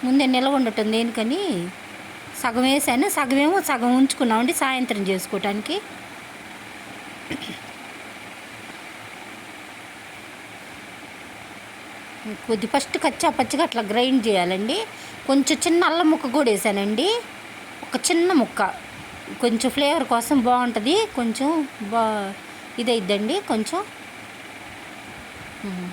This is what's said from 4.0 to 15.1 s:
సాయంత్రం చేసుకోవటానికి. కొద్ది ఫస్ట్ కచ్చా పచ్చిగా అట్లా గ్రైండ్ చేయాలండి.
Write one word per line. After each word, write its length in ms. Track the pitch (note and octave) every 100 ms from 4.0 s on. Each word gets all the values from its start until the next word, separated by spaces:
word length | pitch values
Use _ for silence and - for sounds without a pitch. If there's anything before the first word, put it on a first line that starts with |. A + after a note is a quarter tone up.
| C4+ - A#3+ A3 B3 E4+
సాయంత్రం 400 | C#4 C4 B3+ G#3+ F#3+
చేసుకోవటానికి. 680 | F#3+ F#3 G3+ G3+ G3+ G#3 F4+ - - - - - - - - - - - - - - - - - - - - - - - - - - - - - - - - - - - - - - - - - - - - - - - - - - - - - - - - - - - - - - - - A3 G#3 -
కొద్ది 180 | A3 G#3+
ఫస్ట్ 240 | C#4 - -
కచ్చా 240 | D#4 - E4+ C4+
పచ్చిగా 240 | B3+ C#4 E4
అట్లా 140 | A#3 G#3
గ్రైండ్ 300 | G#3+ B3 C4 A3+
చేయాలండి. 500 | G3 F3 F#3+ G#3+ E4+ A4+ - -